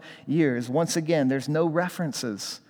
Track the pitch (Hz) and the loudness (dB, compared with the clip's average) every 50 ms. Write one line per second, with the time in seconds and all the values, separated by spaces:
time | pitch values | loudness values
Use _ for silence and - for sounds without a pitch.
0 | - - - - - - 139 165 160 143 123 120 123 120 123 160 170 160 - 170 | -12 -20 -20 -10 -4 0 2 2 4 4 2 0 -2 0 0 0 0 0 0 -2
1 | 160 151 170 156 135 131 135 135 123 - 151 156 170 165 151 170 180 180 - - | 0 2 2 4 4 4 2 0 0 0 2 2 2 2 2 0 -2 -2 -4 -4
2 | 175 147 120 - - 120 104 95 - - - - _ | -4 -4 -4 -6 -6 -6 -6 -6 -8 -10 -12 -14 _